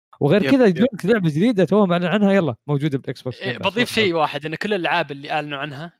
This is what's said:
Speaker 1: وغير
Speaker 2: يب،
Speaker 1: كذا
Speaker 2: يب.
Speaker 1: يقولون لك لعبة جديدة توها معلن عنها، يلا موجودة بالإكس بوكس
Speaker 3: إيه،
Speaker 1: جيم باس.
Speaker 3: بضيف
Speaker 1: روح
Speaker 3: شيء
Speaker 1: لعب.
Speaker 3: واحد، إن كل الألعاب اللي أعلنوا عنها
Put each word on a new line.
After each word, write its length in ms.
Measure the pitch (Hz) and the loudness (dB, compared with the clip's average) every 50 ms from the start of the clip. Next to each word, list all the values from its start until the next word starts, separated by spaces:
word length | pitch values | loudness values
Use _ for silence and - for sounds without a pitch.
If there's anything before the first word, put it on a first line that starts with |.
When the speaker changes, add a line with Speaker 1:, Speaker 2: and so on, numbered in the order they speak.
| _ _ _ - | _ _ _ -2
Speaker 1:
وغير 240 | 135 147 170 208 202 | 0 2 4 4 4
Speaker 2:
يب، 80 | 135 | 4
Speaker 1:
كذا 140 | 262 269 247 | 4 4 4
Speaker 2:
يب. 120 | 202 175 160 | 4 4 4
Speaker 1:
يقولون 100 | 214 269 - | 2 0 0
لك 120 | - - | -2 -2
لعبة 240 | 175 233 220 180 165 | 0 0 2 2 0
جديدة 360 | 139 151 190 247 247 190 180 | 0 2 2 2 2 2 2
توها 200 | 147 196 208 208 | 2 4 4 4
معلن 200 | 180 175 175 180 | 4 2 0 0
عنها، 280 | 175 165 220 208 196 196 | 0 0 2 4 4 4
يلا 220 | 196 175 143 113 - _ - | 4 2 0 -2 -6 _ -2
موجودة 300 | 147 139 139 156 135 135 | -2 0 0 0 -2 -4
بالإكس 240 | 127 - 131 - | -4 -6 -10 -10
بوكس 160 | - 127 120 - | -8 -10 -10 -8
Speaker 3:
إيه، 120 | 185 196 | -8 -8
Speaker 1:
جيم 60 | - - | -6 -4
باس. 100 | 180 196 | -2 -2
Speaker 3:
بضيف 200 | 185 220 247 - | 0 0 -2 -2
Speaker 1:
روح 80 | - | 0
Speaker 3:
شيء 160 | 226 220 190 165 | 0 0 0 2
Speaker 1:
لعب. 80 | 165 | 0
Speaker 3:
واحد، 240 | 151 147 - 147 143 | 0 -2 -2 -4 -8
إن 100 | 156 156 | -8 -8
كل 180 | - - 208 214 | -6 -4 -4 -2
الألعاب 380 | 190 165 156 151 175 160 143 | -2 -2 -2 -2 -2 -2 -4
اللي 200 | 147 139 139 151 | -8 -12 -10 -6
أعلنوا 260 | 151 156 147 147 147 135 | -6 -6 -6 -6 -8 -8
عنها 420 | 143 151 143 135 160 170 - _ | -8 -10 -10 -12 -14 -16 -18 _